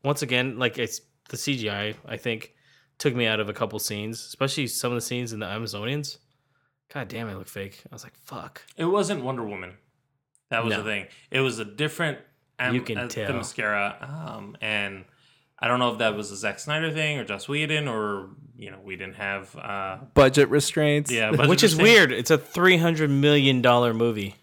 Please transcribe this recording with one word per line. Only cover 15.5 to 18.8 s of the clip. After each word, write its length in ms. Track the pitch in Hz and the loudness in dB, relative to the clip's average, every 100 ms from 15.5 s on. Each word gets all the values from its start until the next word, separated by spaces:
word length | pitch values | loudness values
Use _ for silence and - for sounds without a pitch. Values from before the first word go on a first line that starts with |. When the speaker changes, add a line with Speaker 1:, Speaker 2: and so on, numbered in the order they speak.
| _ | _
Speaker 2:
I 80 | 120 | 0
don't 100 | 123 | 2
know 140 | 123 | 2
if 60 | 110 | 2
that 180 | 113 104 | 0 0
was 160 | 104 | -8
a 40 | 98 | -6
Zack 220 | 107 95 | -8 -6
Snyder 320 | - 151 160 | -6 -4 -2
thing 280 | 156 156 143 | -2 -4 -4
or 40 | |
Joss 220 | 113 101 - | -6 -8 -4
Whedon 380 | 147 151 151 147 | -4 -2 -2 -2
or, 440 | 110 107 101 95 - - - | -4 -4 -6 -10 -20 -20 -18
you 120 | 98 | -18
know, 60 | 95 | -16